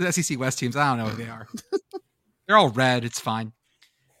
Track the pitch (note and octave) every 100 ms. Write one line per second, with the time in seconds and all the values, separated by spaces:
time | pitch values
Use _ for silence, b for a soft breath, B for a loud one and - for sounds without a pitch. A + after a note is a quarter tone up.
0 | F3+ F3 D#3+ C3+ C3 - B2 C#3 C#3+ B2
1 | A2 A2 A2+ A2+ A2+ - - F#4+ - F#4+
2 | - _ _ _ - G#3+ D3+ A2+ C3 B2
3 | A#2 - A#2+ A2+ A2 - _ _ _ _
4 | _ _